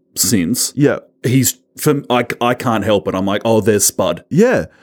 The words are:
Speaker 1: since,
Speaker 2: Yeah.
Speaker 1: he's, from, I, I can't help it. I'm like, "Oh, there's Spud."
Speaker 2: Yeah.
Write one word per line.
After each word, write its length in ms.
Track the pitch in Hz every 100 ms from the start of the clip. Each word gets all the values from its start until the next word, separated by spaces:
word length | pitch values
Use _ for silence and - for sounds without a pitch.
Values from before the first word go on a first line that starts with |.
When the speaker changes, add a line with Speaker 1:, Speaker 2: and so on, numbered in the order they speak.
| _ -
Speaker 1:
since, 560 | - 104 82 123 - -
Speaker 2:
Yeah. 240 | 143 98 - _
Speaker 1:
he's, 340 | 113 131 120 - _ -
from, 300 | 151 139 -
I, 180 | 123 117 -
I 140 | 120
can't 300 | 123 127 110
help 240 | 98 101 95
it. 60 |
I'm 120 | 92 98
like, 160 | 104
"Oh, 160 | 113 110
there's 240 | 101 104
Spud." 400 | - - 90 - -
Speaker 2:
Yeah. 360 | 151 240 151 80 _